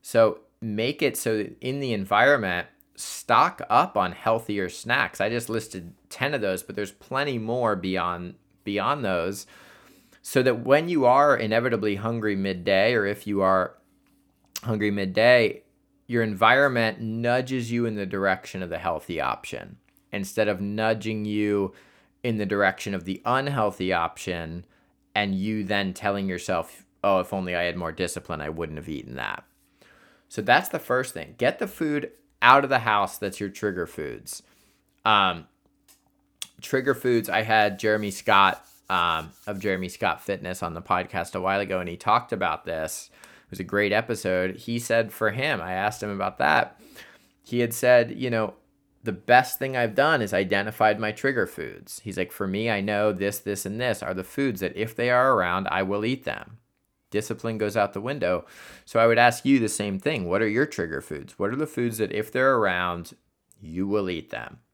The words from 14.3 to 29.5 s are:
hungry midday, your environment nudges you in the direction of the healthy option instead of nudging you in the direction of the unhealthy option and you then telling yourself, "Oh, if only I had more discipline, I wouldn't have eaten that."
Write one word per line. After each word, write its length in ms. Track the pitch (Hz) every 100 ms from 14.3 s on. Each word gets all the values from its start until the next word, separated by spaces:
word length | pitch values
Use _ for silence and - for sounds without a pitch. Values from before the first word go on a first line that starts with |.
| _ _ -
hungry 280 | 123 107 104
midday, 720 | 101 95 92 117 127 110 - _ _ _ _ -
your 160 | 120
environment 800 | 110 95 113 131 143 123 113 98
nudges 720 | 113 113 120 127 120 131 117
you 140 | 120 117
in 100 | 104
the 100 | 98
direction 560 | 98 98 92 - 92
of 80 | 90
the 80 | 82
healthy 420 | 85 80 - 80
option 580 | 65 - - - 50 - _ _ _
instead 360 | 104 98 - 104
of 140 | 92
nudging 640 | 101 104 110 113 110 107 107
you 480 | 104 104 104 98 - _ _ _ _
in 160 | 123 110
the 80 | 101
direction 480 | 101 98 95 -
of 120 | 98 85
the 160 | 95 110
unhealthy 680 | 127 139 139 107 - 92
option 720 | 90 82 - - 87 82 85 - _ _ _ _ 104
and 200 | 101 95
you 280 | 104 110
then 300 | 98 101 98
telling 340 | 87 104 101 95
yourself, 580 | 90 - 90 80 - _ _
"Oh, 160 | 101 95
if 140 | 90
only 220 | 98 90 87
I 80 |
had 140 | 87 87
more 140 | 85
discipline, 500 | 80 87 90 - 80
I 80 | 76
wouldn't 280 | 80 80 76
have 120 | 76
eaten 260 | 73 57 64
that." 280 | 52 50 _